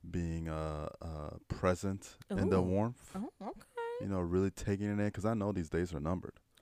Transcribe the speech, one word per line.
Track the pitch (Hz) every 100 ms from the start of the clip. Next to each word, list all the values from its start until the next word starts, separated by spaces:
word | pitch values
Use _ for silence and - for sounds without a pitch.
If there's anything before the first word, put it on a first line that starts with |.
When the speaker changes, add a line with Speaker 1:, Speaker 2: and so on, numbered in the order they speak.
| 87
Speaker 1:
being, | 87 85 82 80
uh, | 78 80 76 76 -
uh, | 82 78 76 - -
present | - 95 90 98 98 - - -
in | 98 92
the | 92
Speaker 2:
Ooh. |
Speaker 1:
warmth. | 90 92 110 127 - 190
Speaker 2:
Oh, | 240 _
okay. | 202 - - - - 480
Speaker 1:
You | 101
know, | 95
really | 87 90 98
taking | - - 98 104
it | 104
in, | 104
'cause | 104
I | 104
know | 113 101
these | 98 80
days | 85 87
are | 76
numbered, | 76 90 - - _ _